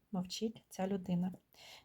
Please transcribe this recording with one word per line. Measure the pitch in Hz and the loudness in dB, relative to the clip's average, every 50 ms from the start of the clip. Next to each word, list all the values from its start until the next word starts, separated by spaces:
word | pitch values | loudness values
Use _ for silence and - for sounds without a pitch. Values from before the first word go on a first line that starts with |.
| _ _ | _ _
мовчить | - 185 185 185 - - 214 233 226 - - _ | -2 -2 -2 -2 -2 -2 0 -2 -2 -4 -14 _
ця | - - 190 | -4 -2 0
людина. | 190 202 196 180 - 180 175 180 185 180 - _ _ - - - - - - | 0 0 0 2 2 4 4 4 2 0 -4 _ _ -20 -20 -18 -18 -18 -18